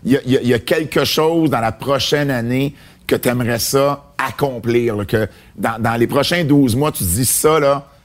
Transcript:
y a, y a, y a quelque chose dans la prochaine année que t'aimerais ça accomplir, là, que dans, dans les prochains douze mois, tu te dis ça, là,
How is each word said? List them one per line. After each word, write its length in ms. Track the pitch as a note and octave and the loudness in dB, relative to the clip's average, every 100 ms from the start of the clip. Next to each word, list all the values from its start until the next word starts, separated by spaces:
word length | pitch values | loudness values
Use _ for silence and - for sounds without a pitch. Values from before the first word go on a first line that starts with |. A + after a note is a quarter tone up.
y 120 | - C3+ | 0 0
a, 40 | B2+ | 2
y 100 | B2+ | 0
a, 40 | |
y 120 | A#2+ | 2
a 40 | A#2+ | 0
quelque 460 | - D#3+ D#3+ E3 | 0 -2 0 0
chose 460 | C#3 - D#3 E3 D#3+ | 0 0 2 2 2
dans 100 | A#2+ | 0
la 100 | A2+ | -2
prochaine 580 | A2 C3 C#3 - D3 C#3+ | -4 -2 -2 0 0 0
année 440 | B2+ A#2 B2+ C#3 - - - - | -2 -2 -2 -2 -6 -18 -14 -4
que 80 | |
t'aimerais 460 | B2+ B2+ B2 A#2 A#2 | -2 0 -2 -2 -2
ça 420 | - C#3 C#3+ C#3 - - | -2 0 0 -2 -8 -8
accomplir, 800 | C3 - C#3+ B2 A#2 A#2+ A#2 G#2 | -6 -4 -4 -2 0 0 0 -2
là, 80 | |
que 240 | G2+ A2 A2 - - | -2 -2 -2 -6 -20
dans, 260 | - A2+ A2+ | -6 -4 -2
dans 140 | A#2 | -2
les 140 | A#2 A2+ | 0 0
prochains 340 | C3+ C#3 F3 | 0 0 0
douze 320 | D3+ C#3+ C3 | 2 4 4
mois, 160 | A#2 D3+ | 2 -2
tu 140 | - | -2
te 40 | F#2+ | -2
dis 180 | F#2+ C3 | -2 0
ça, 340 | - D#3 D#3 | 0 2 4
là, 240 | C#3 C#3+ - - | 2 0 -4 -20